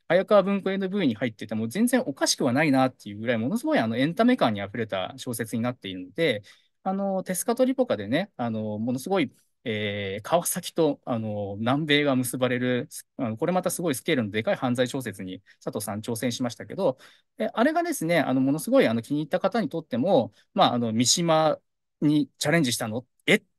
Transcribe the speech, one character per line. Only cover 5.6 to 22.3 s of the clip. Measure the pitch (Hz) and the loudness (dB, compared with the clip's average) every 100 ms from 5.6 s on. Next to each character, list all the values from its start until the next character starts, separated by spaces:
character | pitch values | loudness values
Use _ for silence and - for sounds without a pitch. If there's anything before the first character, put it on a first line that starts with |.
な | 123 | -4
っ | 123 | -4
て | 98 | -10
い | |
る | 92 90 | -10 -10
の | |
で、 | - 160 107 - - _ _ | -2 0 0 -6 -20 _ _
あ | 190 | -6
の、 | 196 196 190 | -4 -2 -4
テ | 180 180 | -4 -6
ス | |
カ | - | -2
ト | 233 | 2
リ | 254 262 | 2 2
ポ | 247 | 0
カ | 107 | 0
で | 101 | 0
ね、 | 143 202 - | -2 -2 -4
あ | 117 | -4
の、 | 110 107 107 | -2 -4 -4
も | 117 | -2
の | 127 | -4
す | 185 | 0
ご | 196 | 0
い、 | 127 _ _ _ | 0 _ _ _
え | 127 107 107 101 98 98 | -6 -4 -4 -4 -4 -6
ー、 | |
川 | - 170 170 | 0 0 0
崎 | 180 - | -6 -6
と、 | - 156 139 | 0 0 0
あ | - 117 | -4 -4
の、 | 110 104 101 101 | -4 -6 -6 -4
南 | 113 143 | 0 0
米 | 156 143 | 2 2
が | 147 127 | 4 2
結 | 127 131 | 0 0
ば | 127 | 0
れ | 123 | 0
る、 | 123 123 - - - - | 0 0 -2 -12 -18 -6
あ | 123 | -6
の、 | 110 | -2
こ | |
れ | 160 | 0
ま | 185 | 0
た | 180 | 0
す | - | -2
ご | 175 | -2
い | |
ス | 127 | -2
ケ | - | 0
ー | 143 | 0
ル | |
の | 107 | 0
で | 107 | -2
か | 110 | -2
い | 190 | 0
犯 | 127 | 0
罪 | 123 123 | 0 0
小 | 139 | -2
説 | 113 95 | -6 -8
に | 92 92 _ _ | -10 -12 _ _
佐 | - | -8
藤 | 120 | -6
さ | 107 | -6
ん | 104 | -8
挑 | 107 113 | -6 -4
戦 | 127 | -4
し | 120 | -2
ま | 123 | -4
し | |
た | - | -6
け | 107 | -12
ど、 | - 185 - - _ _ - | -2 -2 -2 -10 _ _ -6
え、 | 220 | -4
あ | - | 2
れ | 262 | 2
が | 330 | 2
で | 349 | -2
す | 294 160 | -4 0
ね、 | 170 | 2
あ | - | 2
の、 | 131 | 0
も | 135 | 2
の | 151 | 0
す | 220 | 2
ご | 262 | 4
い、 | 139 | 4
あ | |
の、 | 113 | 2
気 | 113 | -2
に | 147 | -4
入 | 156 | -2
っ | |
た | 180 | -2
方 | 190 233 | -2 -2
に | 160 | -4
と | 165 | -6
っ | - | -6
て | 117 | -2
も、 | 165 165 107 _ _ | 2 2 2 _ _
ま | - 147 | 2 4
あ、 | |
あ | 120 | 4
の、 | 120 | 0
「三 | 110 | 0
島 | 123 - 170 156 156 143 _ _ _ - | 2 2 4 4 4 0 _ _ _ -2
に | 147 151 139 | 2 2 0